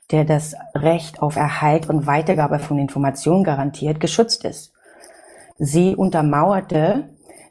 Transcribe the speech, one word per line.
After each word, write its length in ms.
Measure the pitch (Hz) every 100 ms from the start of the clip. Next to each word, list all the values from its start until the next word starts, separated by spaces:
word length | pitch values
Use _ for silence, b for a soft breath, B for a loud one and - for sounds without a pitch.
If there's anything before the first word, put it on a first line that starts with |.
| -
der 140 | 156
das 300 | 151 151 151 - -
Recht 460 | 147 151 170 - -
auf 160 | 151 147
Erhalt 520 | 147 - 151 160 156
und 180 | 151 143
Weitergabe 520 | 147 160 156 147 147
von 200 | - 143
Informationen 680 | 139 - 139 135 151 185
garantiert, 560 | 175 143 139 - 147 156
geschützt 440 | - - 226 -
ist. 280 | - - - B B B B B B B B -
Sie 380 | 143 156 185 190
untermauerte 1120 | 190 165 147 143 175 196 190 156 165 233 302 - B B B